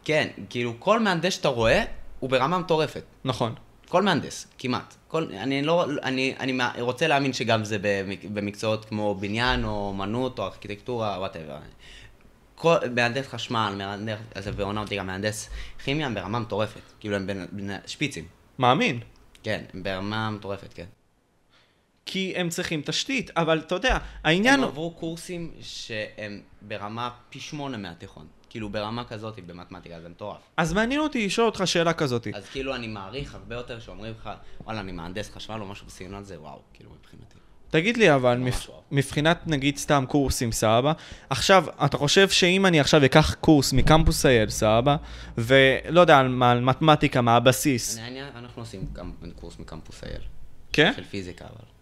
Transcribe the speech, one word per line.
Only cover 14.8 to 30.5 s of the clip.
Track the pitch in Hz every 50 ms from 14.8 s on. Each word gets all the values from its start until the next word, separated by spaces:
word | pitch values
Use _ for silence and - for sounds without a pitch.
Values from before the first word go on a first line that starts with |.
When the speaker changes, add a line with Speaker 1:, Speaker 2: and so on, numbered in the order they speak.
Speaker 1:
אותי | 107 101 104
גם | 98 95
מהנדס | 95 92 95 101 107 107 - - - - - - - - - -
כימיה, | 135 139 156 151
הם | 131 110
ברמה | 98 90 95 110 120
מטורפת. | 110 113 101 104 110 104 - - - - - _
כאילו, | - 107 101
הם | 101 95
בין, | 92 98 98 90 -
בין, | - 101 98 101 101 - -
שפיצים. | - - - 151 139 - 82 80 85 _ _ _ _ _ -
Speaker 2:
מאמין. | 127 123 127 196 247 220 135 120 113 - - - _ - _ -
Speaker 1:
כן, | - 107 104 85 - - -
הם | 95
ברמה | 87 98 95 92 98 101 107 110 110 110
מטורפת, | 107 98 101 98 98 98 - - -
כן. | - 85 98 - _ _ _ _ _ _ _ _ _ _ _ _ _ _ _ _ _ _ _ _ _ _
Speaker 2:
כי | - - 190 190 185 -
הם | 175 180 170
צריכים | 170 - 175 - 170 151 143
תשתית, | - 151 - - - 269 247 180 - -
אבל | 165 165 160 160 156
אתה | 156 - 180
יודע, | 185 208 262 220 165 - - - - -
העניין | 156 165 185 208 262 269
Speaker 1:
הם | 277
Speaker 2:
הוא- | 262 -
Speaker 1:
עברו | - 147 165 170
קורסים | 165 - 170 165 170 165 - - 180 170 170 - - -
שהם | - - - - - - 117 107 107 98 - - 107 104 101 92 - _ - -
ברמה | 104 104 110 98 101 104 110 113 123 120 117 - _ _
פי | - 139
שמונה | - - 156 147 143 139 131
מהתיכון. | 107 98 87 82 - - 95 - - 78 80 - _ _ _
כאילו, | - 117 107 104
ברמה | 101 107 104 107 117 120 120
כזאת | - 117 107 107 110 107 98 87
במתמטיקה, | 85 85 87 90 - 95 87 80 82 85 82
זה | 82 85
מטורף. | 85 _ 104 101 87 73 _ _